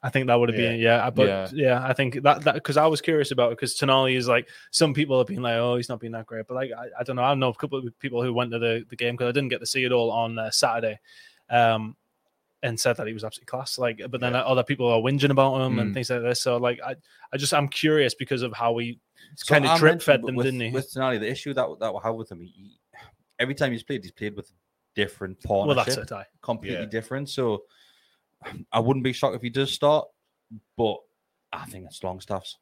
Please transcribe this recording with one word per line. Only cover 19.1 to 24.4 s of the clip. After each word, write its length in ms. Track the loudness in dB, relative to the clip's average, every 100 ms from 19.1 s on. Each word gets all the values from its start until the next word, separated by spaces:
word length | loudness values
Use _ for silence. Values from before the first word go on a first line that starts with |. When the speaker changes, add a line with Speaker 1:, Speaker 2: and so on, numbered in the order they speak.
| _ -20 -14
Speaker 4:
So 180 | 2
Speaker 1:
kinda 140 | 4 4
Speaker 4:
I 80 | 6
Speaker 1:
drip 240 | 6 4
fed 180 | 4 2
Speaker 4:
mentioned 60 | 2
Speaker 1:
them, 60 | -2
Speaker 4:
with, 100 | -2
Speaker 1:
didn't 140 | -2
he? 100 | -4
Speaker 4:
with 220 | -4 -6
Tonali, 280 | -4 -2 -2
the 80 | -4
issue 240 | -6 -6
that, 140 | -4 -4 -4
that 120 | -6
we 60 | -4
have 120 | -6 -6
with 140 | -10
him, 80 | -14
he, 60 | -18
he, 220 | -20 -20 _ _ -20 -20 _ _ -6
every 160 | -4
time 160 | -2 -2
he's 100 | -2
played, 180 | -6 -8
he's 80 | -8
played 220 | -10 -10
with 160 | -10